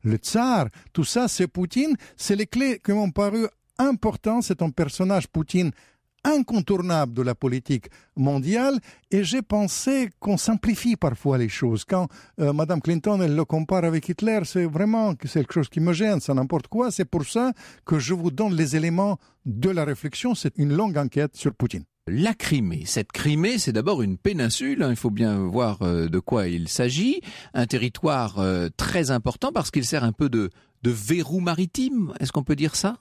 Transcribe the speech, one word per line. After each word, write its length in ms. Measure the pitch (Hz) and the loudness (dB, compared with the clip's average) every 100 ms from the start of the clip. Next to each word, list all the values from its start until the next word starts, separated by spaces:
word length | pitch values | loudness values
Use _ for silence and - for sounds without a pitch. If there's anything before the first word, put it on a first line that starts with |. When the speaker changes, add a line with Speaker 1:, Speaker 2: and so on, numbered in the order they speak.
Speaker 1:
le 140 | 110 110 | 0 0
tsar. 500 | - 220 254 226 120 - - | 0 0 4 2 0 -6 -6
Tout 140 | - | -2
ça, 240 | 147 240 247 | 0 2 0
c'est 180 | - 175 | 0 -2
Poutine. 480 | - 180 247 311 277 - - | -2 -2 0 0 0 -4 -10
C'est 180 | - | -2
les 100 | 202 | -2
clés 360 | 208 247 269 220 | 0 0 0 0
qui 80 | - | 0
m'ont 200 | 202 202 | 0 0
paru 340 | 175 202 220 220 _ _ - | 0 0 0 -2 _ _ 0
importantes. 640 | 269 247 220 208 214 233 | 2 2 0 -2 0 0
C'est 180 | - 180 | 0 0
un 80 | 165 | 0
personnage, 600 | 135 147 - 185 196 - | 0 -2 0 2 2 0
Poutine, 420 | 160 156 180 170 - _ _ _ _ | -4 0 0 0 -2 _ _ _ _
incontournable 880 | 277 302 254 226 160 196 180 165 135 | 0 2 2 0 2 0 2 2 0
de 100 | 117 | 0
la 140 | 123 | -2
politique 520 | 120 135 120 - 127 - - _ | 0 -2 -2 -2 -4 -4 -20 _
mondiale, 640 | - 135 139 135 226 269 269 - - _ | 0 0 2 0 0 0 -2 -6 -20 _
et 140 | 190 | 0
j'ai 160 | 180 254 | 0 -2
pensé 680 | 214 208 196 - - 269 233 _ | 0 0 0 -2 0 0 -2 _
qu'on 160 | 202 196 | -2 0
simplifie 580 | - 220 233 208 240 | 0 0 0 0 0
parfois 420 | 226 160 110 139 131 | 0 0 0 0 0
les 120 | 117 | 0
choses. 340 | - 123 107 | 0 0 0
Quand, 240 | - 185 180 - - - | 0 -2 -2 -6 -18 -2
euh, 140 | 147 | 0
Madame 260 | 147 160 170 | 2 0 0
Clinton, 400 | 165 170 208 202 | 0 0 2 2
elle 140 | 170 | 2
le 80 | 151 | 2
compare 400 | 160 160 156 190 | 0 -2 0 0
avec 240 | 165 160 - | 2 0 -2
Hitler, 320 | 175 220 220 | -2 0 0
c'est 180 | 165 185 | 0 -2
vraiment 520 | 170 156 208 226 214 | 0 0 2 2 0
que 120 | 147 139 | -2 -2
c'est 140 | 160 | -2
quelque 140 | 131 | 0
chose 120 | 170 139 | -2 -2
qui 140 | - | 0
me 100 | 165 | 0
gêne, 300 | 165 214 175 | 2 2 0
c'est 120 | - | 0
n'importe 340 | 135 131 165 - | 0 0 -4 -2
quoi. 240 | 220 247 | -2 -2
C'est 120 | - | -2
pour 220 | 180 170 | -2 -2
ça 260 | 139 226 254 - - - | -2 0 0 -2 -14 -20
que 140 | - 156 | -2 0
je 140 | 123 | 0
vous 180 | 180 170 | -2 -2
donne 240 | 131 214 | 0 0
les 220 | 165 156 156 | 2 2 0
éléments 400 | 165 170 202 185 _ _ | 0 0 0 -2 _ _
de 240 | 135 107 185 | -6 0 0
la 140 | 180 | 0
réflexion. 500 | 147 135 147 - 247 | -2 -2 -6 -4 -2
C'est 200 | 220 147 | 0 -2
une 180 | - 143 | 0 2
longue 240 | 151 214 151 | 2 2 0
enquête 380 | 139 143 147 | 0 0 -2
sur 180 | - 143 | -2 -4
Poutine. 300 | - 123 90 73 _ - | 0 -2 -2 -12 _ -4
Speaker 2:
La 260 | 107 208 | 0 0
Crimée. 500 | - - 147 98 80 | 0 0 0 0 -2
Cette 260 | 78 - 101 | -4 -4 -4
Crimée, 460 | - 147 151 190 247 | -2 0 2 2 0
c'est 160 | - | 0
d'abord 280 | 107 143 170 | 0 0 0
une 160 | 104 92 | 0 0
péninsule, 640 | 196 180 117 - 269 277 | 0 0 0 0 -2 0
hein, 100 | 135 | 0
il 40 | |
faut 160 | 117 120 | 0 -2
bien 280 | 104 113 101 | 0 2 2
voir, 400 | 92 107 117 101 | 0 0 0 0
euh, 260 | 92 85 82 | 0 0 0
de 120 | 90 | -2
quoi 280 | - 120 90 | 0 0 0
il 220 | 85 82 | -2 -4
s'agit. 500 | - 123 135 240 359 - - - | -2 0 2 0 0 -6 -20 -8
Un 120 | - | -4
territoire, 760 | 120 123 120 - 160 135 110 101 | -2 0 -2 -2 0 0 -2 0
euh, 300 | 95 92 85 - | 0 0 -2 -4
très 340 | - 180 135 | -2 0 0
important 400 | 127 123 - 262 | 0 -2 -4 -4
parce 180 | 339 - | -2 -2
qu'il 120 | 147 | -2
sert 220 | 120 156 | -2 0
un 80 | 117 | 0
peu 160 | 110 143 | 0 0
de, 220 | 117 95 _ _ _ | 0 -2 _ _ _
de 60 | 123 | -2
verrou 520 | 113 101 175 147 180 | -2 -2 -2 0 -2
maritime, 720 | 175 165 185 - 262 254 165 - | -2 -2 -2 -2 -2 -2 -4 -4
est-ce 100 | 131 | -4
qu'on 120 | 156 | -2
peut 120 | 135 | -2
dire 220 | 143 156 - | 0 0 0
ça ? 220 | 196 240 | -4 -4